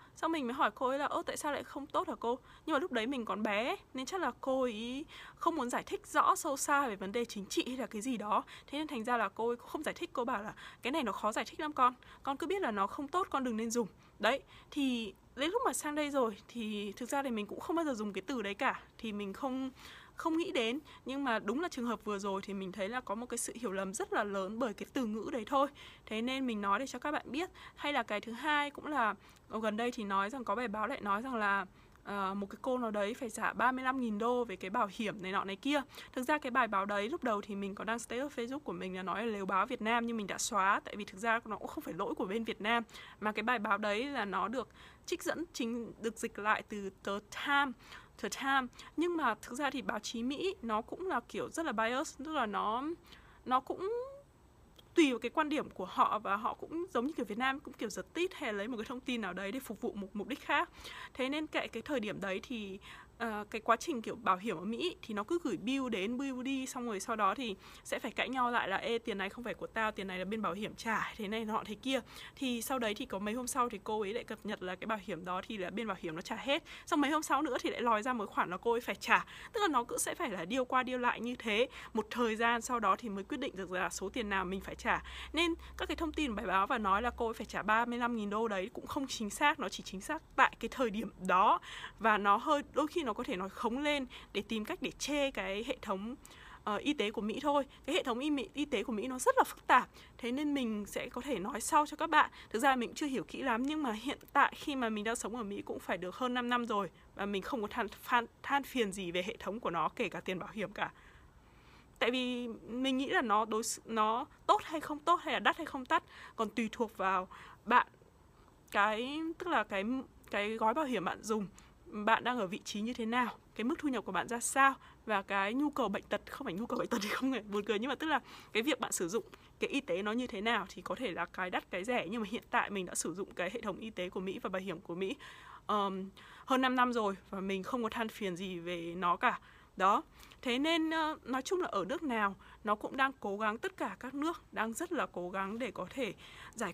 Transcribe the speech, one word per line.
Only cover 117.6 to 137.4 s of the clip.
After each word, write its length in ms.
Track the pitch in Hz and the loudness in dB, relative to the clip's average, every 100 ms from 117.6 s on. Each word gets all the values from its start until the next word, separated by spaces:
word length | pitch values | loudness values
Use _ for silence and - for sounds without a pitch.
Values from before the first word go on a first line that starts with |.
bạn, 220 | - 240 - - - - - - - - - | 4 6 6 0 -20 -20 -20 -20 -20 -20 -2
cái, 500 | 214 202 214 254 302 320 330 | 4 4 4 -2 -4 -4 -4
tức 100 | 370 | 0
là 160 | 285 | 0
cái, 200 | 214 202 208 262 - - - | 2 0 0 -2 -6 -14 -4
cái 260 | 214 208 226 | -2 0 2
gói 180 | 220 | 2
bảo 100 | 220 | 2
hiểm 200 | 302 226 | 2 0
bạn 180 | 180 196 | 0 -2
dùng, 240 | 202 220 190 - - - - | -2 -2 -2 -8 -20 -20 -12
bạn 380 | 208 208 226 | -2 4 4
đang 140 | 226 247 | 4 0
ở 80 | 190 | -2
vị 140 | 202 | -4
trí 160 | - 208 | -6 -4
như 120 | 220 | -4
thế 140 | 247 220 | -2 0
nào, 280 | 240 240 - - | 0 0 -4 -12
cái 100 | - | -4
mức 100 | 226 349 | -2 0
thu 100 | 302 | 0
nhập 160 | 247 | -2
của 80 | - | -2
bạn 160 | 185 147 | -2 -2
ra 120 | 233 | -2
sao, 340 | - 277 269 269 - - - | 0 6 6 4 -4 -12 -2
và 160 | 202 | -2
cái 320 | 196 196 196 | 0 0 0
nhu 160 | 247 294 | 2 0
cầu 180 | 294 226 | 2 0
bệnh 160 | 196 - | 0 -2
tật, 120 | 208 - | -4 -4
không 140 | - | -8
phải 100 | 277 | -6
nhu 120 | 175 233 | -4 -2
cầu 120 | 247 | -2
bệnh 100 | 262 | 0
tật 100 | 240 | 0
thì 60 | 202 | 0
không 220 | - 262 | 0 0
phải 100 | 254 | 0
buồn 240 | 208 202 | -2 -2
cười, 140 | 202 208 | 0 0
nhưng 100 | 247 | 0
mà 60 | |
tức 120 | 254 311 | 0 2
là 140 | 277 - - - | 0 0 -12 -4
cái 100 | 208 | 0
việc 180 | 240 302 | 2 0
bạn 120 | - | 0
sử 160 | - 170 | 0 0
dụng 160 | 208 - - - - | -2 -4 -10 -20 -4
cái 120 | 190 | -2
y 100 | 277 | 0
tế 220 | 269 175 | 0 0
nó 100 | 208 | 0
như 140 | 226 247 | 0 -2
thế 140 | 214 | -2
nào 260 | 214 233 190 | 0 0 0
thì 140 | - | -6
có 120 | 180 | -6
thể 160 | 202 247 | -4 -2
là 140 | 170 | -2
cái 260 | 175 - 185 | -4 -4 -2
đắt, 200 | 233 - | -2 -2
cái 140 | 190 | -4
rẻ. 220 | 208 247 165 | 0 0 0
Nhưng 140 | 233 | -2
mà 60 | 208 | -2
hiện 120 | 226 - | -4 0
tại 200 | 240 - | 0 0
mình 160 | 202 175 | -2 -4
đã 80 | |
sử 200 | - - | -4 -4
dụng 140 | 180 202 | -4 -6
cái 160 | - 180 | -4 -4
hệ 100 | 214 | -2
thống 180 | 220 175 | -4 -4
y 120 | 226 | -6
tế 180 | - 180 | -6 -4
của 120 | 208 | -4
Mỹ 180 | 185 190 | -4 -4
và 80 | 233 | -4
bảo 120 | 185 | -4
hiểm 180 | 190 170 | -4 -6
của 140 | - | -6
Mỹ, 220 | 170 190 285 - - - - - | -4 -4 -4 -10 -18 -18 -10 0
ờm, 440 | 208 202 190 190 - - - - | 2 2 -2 -6 -12 -20 -12 2
hơn 140 | 262 | 4
năm 160 | 262 254 | 6 6
năm 160 | 247 | 4
rồi, 220 | 233 208 196 - | 4 2 0 -6
và 100 | 196 | -6